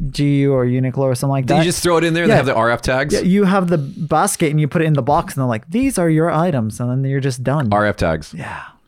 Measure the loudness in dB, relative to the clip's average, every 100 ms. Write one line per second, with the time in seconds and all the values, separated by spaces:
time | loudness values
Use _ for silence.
0 | -6 -2 0 2 2 2 2 0 -2 0
1 | 0 0 -2 -2 2 2 2 0 2 2
2 | 2 2 4 4 2 2 2 0 0 -2
3 | 0 0 2 2 2 2 2 0 -2 -8
4 | -2 0 0 0 0 0 0 0 0 0
5 | 2 0 0 -4 -2 -2 -4 -2 0 0
6 | 2 2 2 0 0 0 -2 -4 -4 -2
7 | -2 -2 -2 -4 -2 -2 0 2 2 0
8 | -2 -2 -6 -14 -12 -14 -16 -20